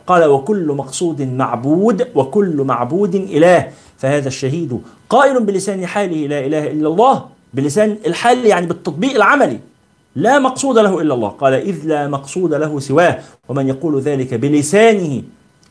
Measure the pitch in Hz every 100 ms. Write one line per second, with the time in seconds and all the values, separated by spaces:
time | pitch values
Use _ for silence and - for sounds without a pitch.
0 | - 180 160 139 139 208 156 139 127 -
1 | 175 143 135 127 123 117 131 165 214 190
2 | - - - 208 196 147 135 120 120 175
3 | 208 190 190 156 175 170 - - - _
4 | 131 147 135 - 131 160 160 117 - -
5 | - 240 269 254 208 190 190 190 175 208
6 | 196 160 143 147 135 156 151 151 151 170
7 | 254 170 - _ _ 123 143 208 214 208
8 | 156 170 233 254 233 175 170 175 - 147
9 | 262 254 202 285 190 110 - _ _ _
10 | _ 127 202 285 262 262 277 226 208 180
11 | 156 123 104 - 139 131 196 170 151 147
12 | 143 143 - 185 175 147 151 147 135 139
13 | 175 - - _ - 135 135 135 165 139
14 | 139 139 127 117 139 147 143 202 226 208
15 | 170 123 - _ _ _ _